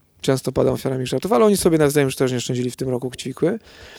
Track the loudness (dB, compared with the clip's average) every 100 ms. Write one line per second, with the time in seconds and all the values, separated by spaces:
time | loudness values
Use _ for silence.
0 | _ _ 0 0 0 0 2 0 -4 -4
1 | -4 -4 0 4 4 4 4 4 4 2
2 | 0 0 -2 -2 -4 -4 -4 -4 -4 -4
3 | -6 -10 -12 -2 -2 -2 -10 -20 -20